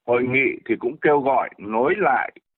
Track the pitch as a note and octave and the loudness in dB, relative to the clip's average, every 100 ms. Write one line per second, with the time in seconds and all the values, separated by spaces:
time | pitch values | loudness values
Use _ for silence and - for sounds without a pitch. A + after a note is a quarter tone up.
0 | - B2 B2 B2+ B2+ - - G#2+ A#2 D3+ | -2 0 0 0 0 -2 -4 -4 -4 -2
1 | D#3 D3 C3 B2+ - - G2+ A2 C3 G#3 | 2 2 2 0 -2 -8 -6 -2 0 2
2 | E3 A#2+ - - _ | 0 0 -2 -10 _